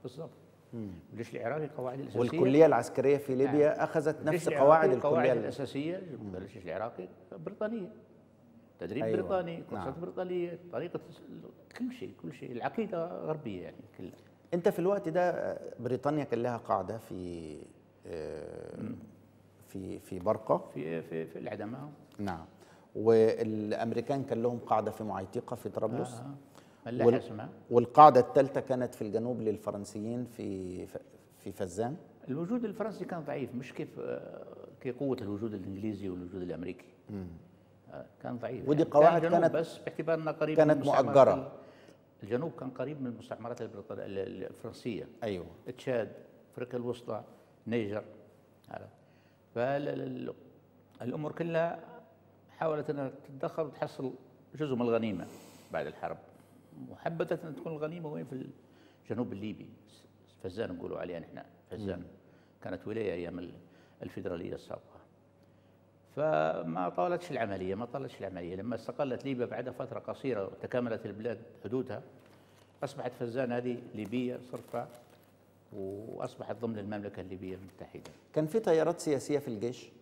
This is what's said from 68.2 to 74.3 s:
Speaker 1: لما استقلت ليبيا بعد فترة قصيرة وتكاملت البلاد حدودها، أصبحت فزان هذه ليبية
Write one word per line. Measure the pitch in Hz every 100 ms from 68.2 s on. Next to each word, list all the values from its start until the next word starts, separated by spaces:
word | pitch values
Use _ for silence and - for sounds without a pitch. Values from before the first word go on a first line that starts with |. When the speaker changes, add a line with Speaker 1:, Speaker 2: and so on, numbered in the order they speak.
| 98 90 87 95
Speaker 1:
لما | 107 113
استقلت | - 120 143 117 135
ليبيا | 127 113
بعد | 107 127
فترة | - 131 107
قصيرة | - 104 135 110 98
وتكاملت | - - 127 123 110 107
البلاد | 98 113 110 - -
حدودها، | - 131 123 104 - - - - - - - -
أصبحت | 143 147 120
فزان | - 120 120 127
هذه | 120 123 120 - 104
ليبية | 104 123 123